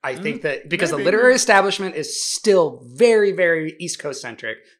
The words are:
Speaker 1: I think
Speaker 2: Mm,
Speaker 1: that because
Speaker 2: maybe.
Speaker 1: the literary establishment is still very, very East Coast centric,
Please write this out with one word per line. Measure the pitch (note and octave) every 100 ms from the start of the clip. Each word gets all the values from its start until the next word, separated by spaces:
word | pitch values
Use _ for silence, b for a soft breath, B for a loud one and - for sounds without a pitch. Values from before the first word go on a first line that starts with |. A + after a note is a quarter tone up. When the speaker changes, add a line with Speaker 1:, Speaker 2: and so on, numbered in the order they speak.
Speaker 1:
I | C3+ C3
think | E3 C#3+
Speaker 2:
Mm, |
Speaker 1:
that | D#3 C3+ D3+
because | E3+ E3+
Speaker 2:
maybe. | D3+
Speaker 1:
the | C#3+
literary | G#3+ B3
establishment | B3+ - G3 G3 F#3+ F#3+
is | D#3 D3+ -
still | - - A3 F#3+ D#3 -
very, | A#2+ B2+ A#3 A3 G3+
very | F3+ F3 E3 D#3 -
East | F3 -
Coast | D3+ C3
centric, | B2 A2 A2+ A2 b b